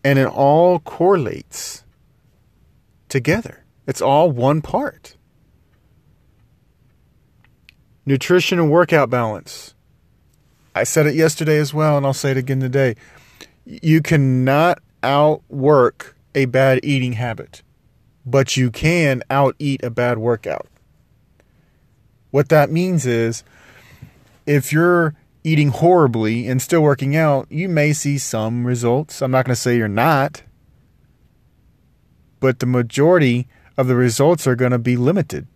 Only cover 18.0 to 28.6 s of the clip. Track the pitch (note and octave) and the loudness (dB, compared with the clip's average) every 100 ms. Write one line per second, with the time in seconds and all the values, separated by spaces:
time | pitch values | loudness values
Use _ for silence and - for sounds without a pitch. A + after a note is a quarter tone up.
18 | _ _ B2 C3+ B2+ C3 B2 A2 D#3 F3 | _ _ -2 0 0 0 -2 0 0 2
19 | D3+ B2+ - C#3 C#3 - D3 C3+ B2 A#2 | 0 -2 -2 0 0 0 -6 -4 -6 -2
20 | B2 A2+ A#2 A#2 F#2 - - _ _ _ | -2 -2 -2 -4 -4 -8 -10 _ _ _
21 | _ _ _ _ _ _ _ _ _ _ | _ _ _ _ _ _ _ _ _ _
22 | _ _ _ C#3 C#3+ D#3 C#3+ D#3+ F#3 E3+ | _ _ _ -2 2 2 2 0 0 -2
23 | B2 A#2 A2+ A2+ _ _ - - - - | 0 0 -2 -4 _ _ -20 -20 -20 -20
24 | - _ _ _ - D3 - D3+ F3 F3 | -20 _ _ _ 0 0 0 0 2 2
25 | D#3+ D3+ _ _ D#3 D#3 D3 - E3 F3+ | 0 -4 _ _ -2 2 2 2 4 4
26 | C#3 A2+ G#2+ A2+ A#2+ C3 - E3+ D3+ C#3 | 4 2 -2 -2 -2 -4 0 2 2 0
27 | C3+ D3+ D#3 C#3 - D3 F#3 D#3 D3 D3 | 0 0 0 0 -4 -8 -2 0 0 0
28 | C#3+ C#3 - A2+ A2 A#2+ | -2 -4 -4 -4 -4 -4